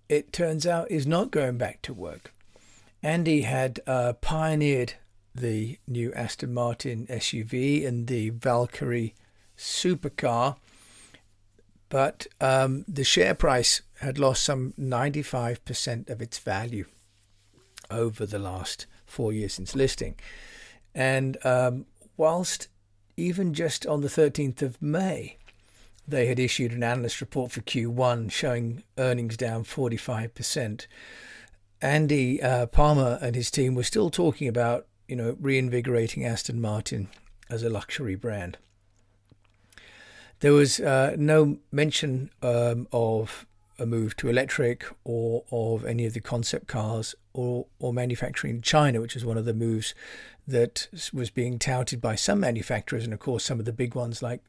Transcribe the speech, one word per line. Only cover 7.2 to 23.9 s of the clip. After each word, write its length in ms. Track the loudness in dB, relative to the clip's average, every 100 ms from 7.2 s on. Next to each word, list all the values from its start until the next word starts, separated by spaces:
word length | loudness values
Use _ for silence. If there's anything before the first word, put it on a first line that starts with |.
| -4
U 120 | -4
V 420 | -4 -2 2 2 0
and 220 | -4 -2
the 220 | -2 -2
Valkyrie 840 | -2 2 2 0 -4 -2 -2 -4 -8 _ _ _ -14
supercar, 1000 | -8 -2 0 0 -4 -4 0 2 0 -2 _ -20 -20 -20 -20 -20 _ _ _ _ _ _ -4
but, 360 | 0 0 -2 -12 0
um, 420 | 4 4 4 0 -4
the 200 | -2 2
share 300 | 4 4 4
price 460 | 4 4 4 0 -4 -8
had 160 | -6 2
lost 260 | 4 4
some 300 | 0 0 -4 -4
ninety-five 880 | -2 0 0 -2 -4 -2 -2 -4
percent 460 | -6 -6 -4 -4 -6
of 120 | -8
its 160 | -8 -8
value 480 | -4 -4 -4 -6 -8 _ _ _ _ _ _ _ _ -20 -8
over 360 | -2 -2 -2 -6
the 140 | -4
last 480 | -6 -6 -8 -10 -14 -20 -14
four 260 | -4 -2
years 220 | -2 -4
since 200 | -6 -6
listing. 420 | 0 0 0 -8 -8 -16 -18 -20 -20 -20 -20 -12
And, 440 | 0 2 2 0 0 2
um, 400 | 4 4 0 -8 _ -12 0
whilst 500 | 2 2 -2 -4 -10 _ _ _ _ -4
even 380 | -2 0 0
just 320 | 0 -2 -2
on 160 | -2